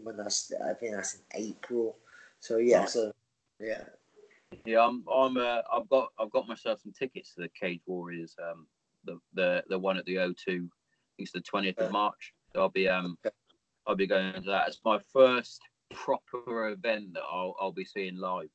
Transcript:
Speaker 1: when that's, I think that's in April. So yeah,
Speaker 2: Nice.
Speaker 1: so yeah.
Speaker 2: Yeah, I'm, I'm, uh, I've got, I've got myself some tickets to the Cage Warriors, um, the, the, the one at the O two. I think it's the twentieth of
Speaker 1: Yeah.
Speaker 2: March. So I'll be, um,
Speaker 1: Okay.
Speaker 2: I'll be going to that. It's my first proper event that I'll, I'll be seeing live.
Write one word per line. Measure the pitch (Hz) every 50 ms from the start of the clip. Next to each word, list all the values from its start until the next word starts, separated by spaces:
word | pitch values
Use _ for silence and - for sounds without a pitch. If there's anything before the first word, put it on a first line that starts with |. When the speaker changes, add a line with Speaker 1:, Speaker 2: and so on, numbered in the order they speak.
| 107
Speaker 1:
when | 110 107
that's, | 104 104 104 101 - - - - - -
I | 76 95
think | - 117 113 104
that's | 98 92 - -
in | 92 _ - -
April. | 101 110 107 95 - - - 123 117 113 110 - - _ _ - - - - _ _
So | - - 113
yeah, | 113 120 120 117 95
Speaker 2:
Nice. | 98 101 -
Speaker 1:
so | 117 110 104 - _ _ _ _ _ _ _ _ -
yeah. | 107 110 110 - - - - - _ _ _ - - - _ _ _ - - - -
Speaker 2:
Yeah, | 113 113 113 117
I'm, | 117 123 123 95 -
I'm, | 117 131 131 131 127
uh, | 127 120 120 120 117 - - 113
I've | - - -
got, | 135 131 117 - _ -
I've | 110 107
got | - 107 -
myself | 117 110 - - 120 107 -
some | - 104
tickets | 95 - 135 127 - 95 - - -
to | 87
the | 87 85 - -
Cage | 98 90 87 85 -
Warriors, | 92 92 87 87 87 85 85 82 82 - - 85 85
um, | 82 82 78 _ _ _ _ _ _ _ -
the, | - 85 82 _ _ -
the, | 92 92 90 90 90 - -
the | 95 92
one | 92 98 95
at | 92 -
the | 90 92 92
O | 92 90 87
two. | - - 95 90 90 87 87
I | _ _ _ _ _ _ _ _ _
think | -
it's | 98 -
the | - 90
twentieth | - - - 101 101 95 92 -
of | -
Speaker 1:
Yeah. | 92
Speaker 2:
March. | 101 101 104 101 - - - - _ _ _ _ -
So | 107
I'll | - 95
be, | 92 95 95
um, | 92 92 92 90 90 85 - -
Speaker 1:
Okay. | 110 - _ _ _ _ _ _ _ _ _ -
Speaker 2:
I'll | 107 101
be | 95 98
going | 95 101 95 95 95 92
to | 92
that. | 90 98 98 92 85
It's | 87 - - -
my | 110 107 104 - _ -
first | 135 131 127 123 120 120 - - - - - _ _ _ - -
proper | - - 139 127 - _ - - 123 120 120 117 113 110 107
event | 104 95 90 117 110 104 104 92 85
that | 90 76
I'll, | 73 85 92 92 92 90 -
I'll | 98 95
be | 85 95 92
seeing | - - 101 95 92 92
live. | 92 95 92 92 90 78 78